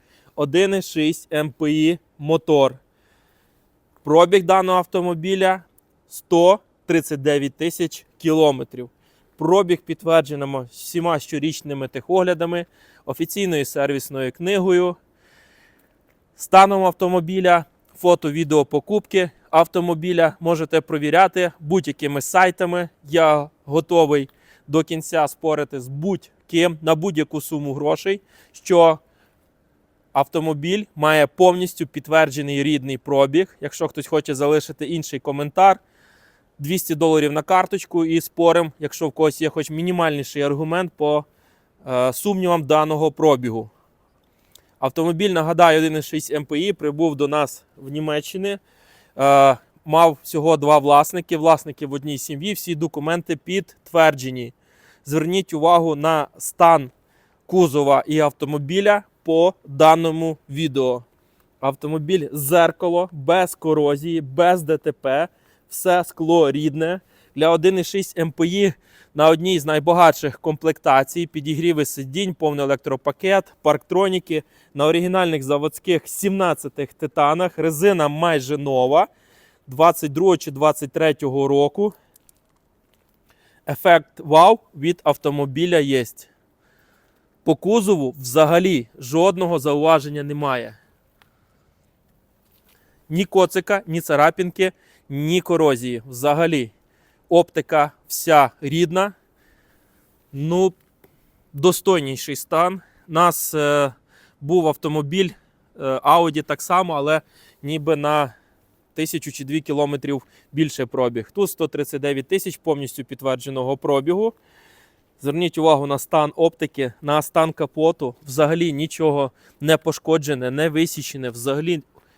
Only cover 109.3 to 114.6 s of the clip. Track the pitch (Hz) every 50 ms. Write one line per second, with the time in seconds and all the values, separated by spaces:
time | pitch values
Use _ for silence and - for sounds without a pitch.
109.3 | - - 139 131 151 160 - - 143 143 147 143 143 135 143 143 143 131 - _
110.3 | _ _ _ _ - 147 160 143 - - 127 113 - 131 127 120 117 117 107 -
111.3 | _ 202 196 175 - - 160 - - 143 143 - - 135 143 143 143 135 131 -
112.3 | 190 190 - 190 - - - 165 147 143 139 123 - - 123 - 131 - 135 135
113.3 | 127 127 - 139 135 131 123 131 139 131 - 147 143 135 135 160 175 196 220 226
114.3 | - _ _ _ _ _